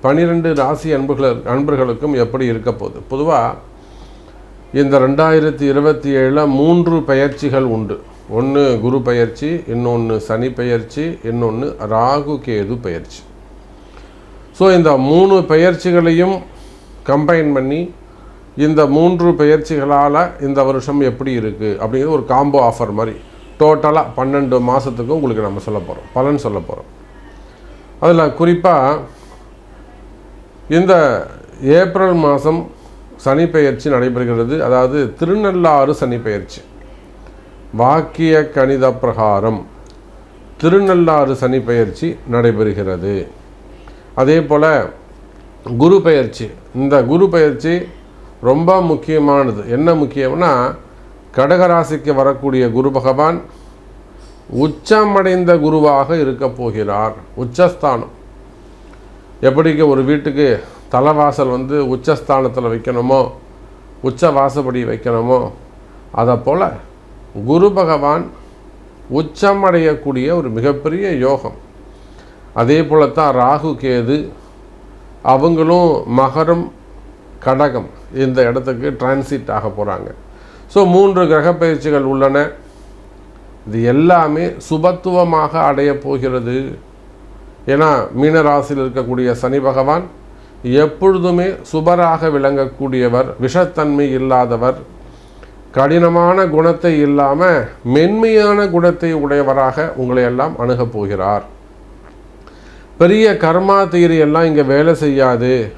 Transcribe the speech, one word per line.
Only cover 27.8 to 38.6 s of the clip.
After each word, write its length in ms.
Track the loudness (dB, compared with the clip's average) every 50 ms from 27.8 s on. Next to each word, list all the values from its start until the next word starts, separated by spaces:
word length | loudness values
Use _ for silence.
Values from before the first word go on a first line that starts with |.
| -20 -20 -14 0
அதுல 260 | 2 2 4 4 2
குறிப்பா 720 | 0 0 0 0 0 0 2 2 2 2 2 2 0 0 -2 -6 -12 -18 -20 -20 -20 -20 -20 -20 -20 -20 -20 -20 -20 -20 -20 -20 -20 -20 -20 -20 -20 -20 -20 -20 -20 -20 -20 -20 -20 -20 -20 -8 -2
இந்த 560 | 0 0 4 4 4 4 4 2 0 -2 -4 -8 -14 -20 -20 -20 -18 -6 0
ஏப்ரல் 500 | 4 4 4 4 2 0 0 0 2 2
மாசம் 540 | 2 2 2 0 2 0 -2 -2 -2 -4 -10 -16 -20 -20 -20 -20 -20 -20 -20 -20
சனி 280 | -6 -2 -2 0 0 0
பெயர்ச்சி 460 | 0 2 2 2 2 0 -2 -4 -2
நடைபெறுகிறது. 720 | 0 0 0 0 -2 -2 -2 -2 -2 -2 -2 -2 -2 -2
அதாவது, 540 | 0 0 2 2 2 0 0 -2 -4 -4 -4 -6
திருநள்ளாறு 720 | -2 -2 -2 0 0 -2 0 0 0 2 2 2 2 2
சனி 240 | 0 -2 -2 -4 -4
பெயர்ச்சி. 460 | -6 -4 -6 -6 -6 -8 -12 -18 -20 -20 -20 -20 -20 -20 -20 -20 -20 -20 -20 -20 -20 -20 -20 -20 -20 -20 -20 -20 -20 -20 -14 -4
வாக்கிய 760 | 0 2 2 2 2 0 -4 -6 -2 0 2 2 2 2 0
கணித 440 | 0 0